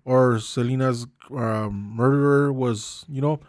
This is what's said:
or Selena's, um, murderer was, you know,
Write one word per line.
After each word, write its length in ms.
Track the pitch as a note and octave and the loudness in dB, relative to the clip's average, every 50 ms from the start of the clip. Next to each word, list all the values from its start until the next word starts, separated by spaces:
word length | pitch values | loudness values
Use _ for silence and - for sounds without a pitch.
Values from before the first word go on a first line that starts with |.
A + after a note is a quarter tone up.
| _ | _
or 340 | B2+ B2+ C3 B2+ B2+ A#2+ A2 | 2 4 4 6 4 4 2
Selena's, 640 | A2+ - - C3 B2 B2 C3 C3 C3 C3 B2 A#2 B2 - _ _ - - | -2 -4 -4 -2 -2 0 0 0 0 0 0 -2 -6 -12 _ _ -18 -12
um, 600 | C3 C3 A#2 A2 A2 A2 G#2+ G#2 G#2 G2+ G2+ G2+ A2 | -8 -4 -4 -2 -2 -2 -4 -4 -6 -8 -8 -8 -4
murderer 560 | A2+ A#2+ C3+ C#3 C#3+ C#3+ C#3+ C#3+ C#3 C#3+ C#3+ | 0 2 2 4 4 4 4 4 4 2 0
was, 540 | C#3 C3 B2+ A#2+ A2+ G#2 - - - - - - | 0 0 0 -2 -2 -4 -6 -10 -14 -16 -16 -12
you 140 | C#3+ C3 | -6 -4
know, 180 | C#3 D3 D#3 - - | -2 -2 -2 -2 -6